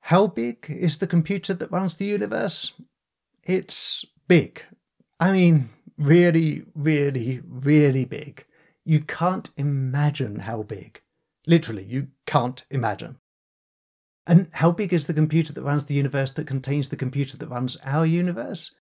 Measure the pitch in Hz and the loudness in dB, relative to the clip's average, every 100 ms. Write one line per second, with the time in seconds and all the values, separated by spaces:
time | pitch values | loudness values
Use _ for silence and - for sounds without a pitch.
0 | - 175 208 - 240 233 - - 175 - | 4 4 4 0 -6 -8 -12 -2 -2 -2
1 | 170 170 160 196 - 180 - 175 190 - | 0 0 0 -4 -4 -6 -4 -4 -4 -4
2 | 202 208 208 220 220 - - _ - _ | -4 -4 -4 -4 -4 -6 -10 _ -20 _
3 | _ _ _ _ - 185 - - - - | _ _ _ _ -4 -4 -4 -4 -2 -2
4 | - _ _ 175 104 - - _ _ _ | -8 _ _ 4 4 -10 -20 _ _ _
5 | _ _ 175 190 175 160 117 _ - - | _ _ 2 4 6 6 2 _ -20 -4
6 | 143 170 175 165 160 143 - - 147 147 | 4 6 6 4 0 -4 -10 -4 0 2
7 | 143 135 113 127 - 127 135 151 147 131 | 0 -2 -4 -6 -8 -6 2 4 6 2
8 | 123 87 139 - _ _ _ _ - 156 | -2 -6 -14 -18 _ _ _ _ 0 0
9 | 156 - 175 190 - - 143 139 131 135 | 0 -4 -2 -2 -8 -6 -4 -2 -2 0
10 | 147 143 123 104 104 113 107 101 - - | 0 0 -6 -6 -8 -8 -8 -12 -14 -20
11 | _ _ _ _ - 170 160 107 98 127 | _ _ _ _ 2 2 2 -10 -6 -8
12 | 135 _ - 143 123 127 _ 135 117 95 | -8 _ -2 0 0 -6 _ -4 -4 -6
13 | - 123 _ _ _ _ _ _ _ _ | -10 -16 _ _ _ _ _ _ _ _
14 | _ _ - 170 185 - 165 175 202 175 | _ _ 6 6 6 2 2 2 0 -2
15 | 143 139 156 156 156 - 131 147 139 139 | 0 0 2 2 0 -4 -2 -2 0 -2
16 | 139 139 135 - 143 135 131 143 139 - | 0 -2 -4 -4 -6 -6 -4 -4 -4 -4
17 | 127 139 135 - 107 123 127 - 135 143 | -4 -2 -6 -6 -10 -6 -6 -6 -4 0
18 | 160 170 180 180 - - - _ | 2 2 0 -4 -8 -8 -10 _